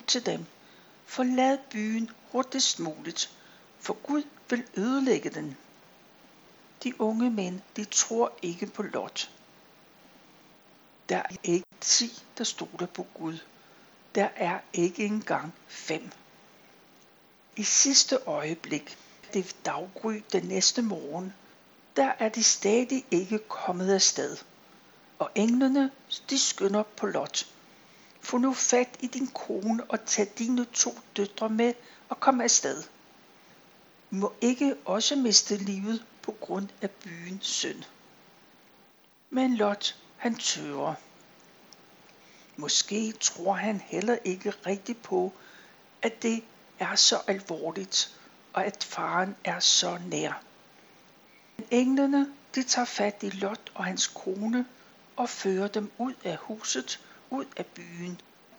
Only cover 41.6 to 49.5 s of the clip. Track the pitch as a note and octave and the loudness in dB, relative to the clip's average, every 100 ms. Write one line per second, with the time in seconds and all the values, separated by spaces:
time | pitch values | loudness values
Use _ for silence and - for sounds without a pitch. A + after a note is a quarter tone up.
41.6 | - - - - - - - - - - | -20 -20 -20 -20 -20 -20 -20 -20 -20 -10
42.6 | D3 - - G#3 A3 A3 - - F3 G3 | -2 0 0 -2 -2 -2 -2 0 -2 0
43.6 | G#3+ G3+ - E3+ G#3+ A#3 F#3+ F#3 G3+ - | 0 -2 -4 -2 0 0 0 -2 -4 -4
44.6 | F3 G3+ - A#3 - F#3 F#3 - - - | -4 -4 -4 -10 -2 0 0 -4 -20 -20
45.6 | - - - - A#3 - A#3 A3+ - - | -20 -20 -20 -4 -4 0 0 -2 -4 -20
46.6 | - - F#3 G3+ - A#3 - G3 F#3+ D#3+ | -18 -6 -2 4 4 4 0 -4 -4 -6
47.6 | D#3+ G3 F#3+ - - - - - - F#3+ | -6 -6 -4 -2 -2 -6 -20 -20 -6 -2
48.6 | F#3 - - - E3 E3+ F#3 G3+ F#3 | -2 -4 -8 -6 0 0 0 -2 -6